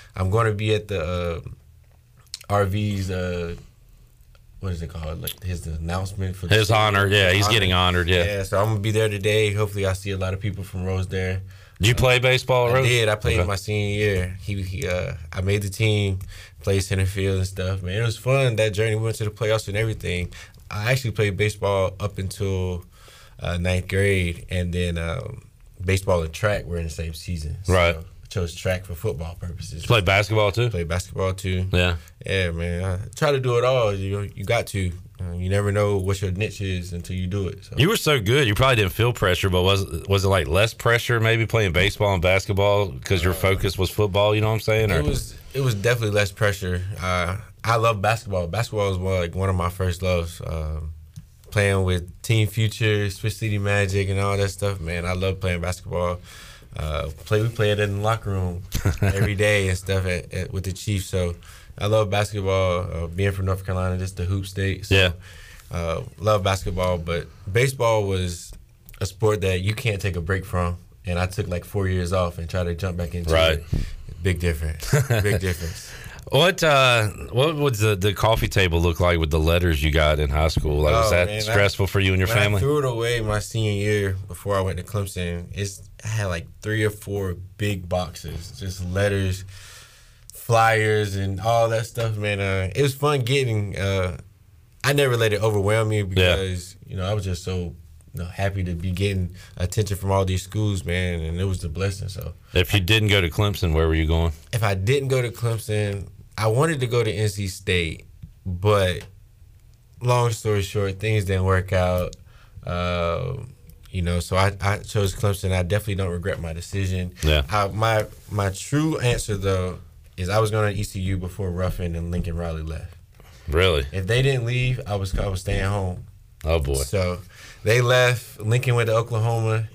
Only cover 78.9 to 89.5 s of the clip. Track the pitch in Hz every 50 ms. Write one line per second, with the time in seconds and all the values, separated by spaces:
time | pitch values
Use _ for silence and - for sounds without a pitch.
78.9 | 82 - 87 87 87 82 80 73 78 80 78 80 85 87 87 87 80 69 76 78
79.9 | 71 80 76 76 76 73 76 69 71 78 78 80 - - - 76 73 73 76 76
80.9 | 76 113 113 98 87 90 90 98 104 107 104 104 113 101 101 98 - - 98 90
81.9 | - 101 95 95 92 92 92 92 95 101 101 101 104 98 135 139 147 151 139 127
82.9 | 117 113 113 117 120 117 110 107 104 104 - - - 113 110 107 104 101 101 107
83.9 | 107 104 98 95 95 95 95 98 87 - - 101 101 95 92 95 78 87 90 -
84.9 | - 104 98 90 - 92 90 87 87 87 87 87 - 92 101 101 98 95 - -
85.9 | - - - 110 110 110 101 95 87 82 - - - - - 107 110 110 107 104
86.9 | 98 - - 101 101 101 98 92 85 87 92 - - - 107 104 101 90 90 85
87.9 | 90 90 87 76 - - - 76 82 82 87 - - - 101 92 - - 90 90
88.9 | 90 98 101 104 101 98 95 92 90 95 95 -